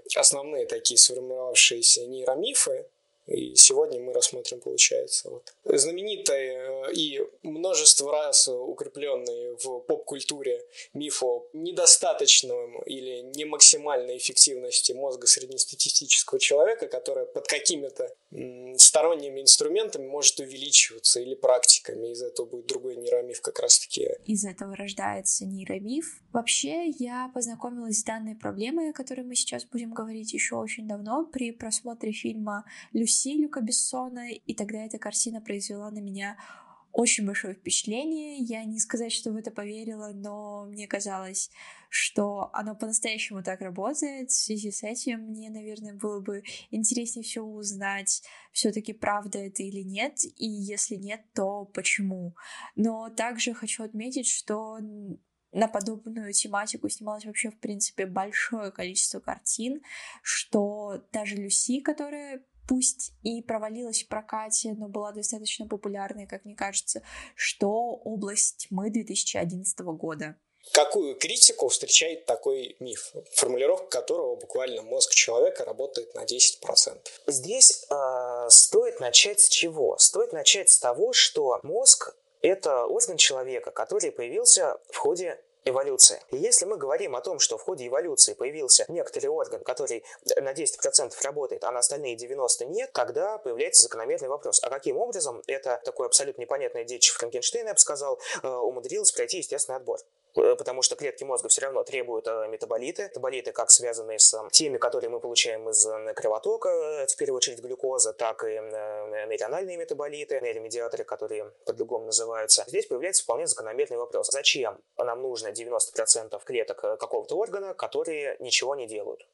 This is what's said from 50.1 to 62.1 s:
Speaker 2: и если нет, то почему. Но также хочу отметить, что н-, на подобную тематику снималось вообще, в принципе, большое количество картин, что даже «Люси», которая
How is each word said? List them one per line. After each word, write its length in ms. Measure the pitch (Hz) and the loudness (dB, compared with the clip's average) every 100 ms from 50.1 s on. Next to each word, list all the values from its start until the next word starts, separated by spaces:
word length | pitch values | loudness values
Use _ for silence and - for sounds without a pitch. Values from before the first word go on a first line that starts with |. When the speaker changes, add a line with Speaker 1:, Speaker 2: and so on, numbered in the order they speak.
| 294 - - | -4 -6 -6
Speaker 2:
и 100 | 226 | -6
если 480 | 208 202 202 - | -6 -6 -4 -4
нет, 240 | 202 196 214 _ | -6 -8 -12 _
то 300 | - 196 202 196 | -4 -4 -4 -10
почему. 640 | 190 190 - 196 185 175 - - - - | -6 -2 0 -2 -4 -8 -12 -18 -18 -8
Но 340 | - 226 220 226 | -2 -2 -2 -6
также 440 | 226 233 233 247 | -4 -4 -2 -4
хочу 300 | 226 220 - | -4 -8 -8
отметить, 440 | 220 214 247 262 233 | -8 -10 -8 -4 -2
что 500 | - - 214 220 220 | -2 -2 -6 -6 -12
н-, 380 | 214 208 202 - _ _ _ | -12 -12 -14 -14 _ _ _
на 160 | - 226 | -2 0
подобную 640 | 214 202 220 226 226 202 | 0 -4 -8 -10 -10 -4
тематику 560 | 202 208 202 214 220 302 | -2 0 -2 -4 -4 -6
снималось 360 | - 208 214 | -6 -8 -10
вообще, 240 | 220 208 220 | -8 -6 -6
в 100 | - | -6
принципе, 460 | 220 202 - - | -8 -4 -4 -4
большое 640 | 190 190 202 208 - 226 202 | -4 -4 -4 -2 -4 -4 -8
количество 480 | - 180 196 - 196 | -8 -4 -2 -2 -4
картин, 600 | - - - - 240 302 - - - - | -8 -6 -4 -4 -4 -6 -10 -16 -16 -10
что 800 | - - - 208 202 208 208 196 - | -6 -6 0 2 2 -4 -10 -10 -8
даже 240 | 220 208 | -8 -6
«Люси», 460 | 202 196 - - 269 | -6 -2 0 0 -2
которая 640 | 294 302 285 | -2 -4 -6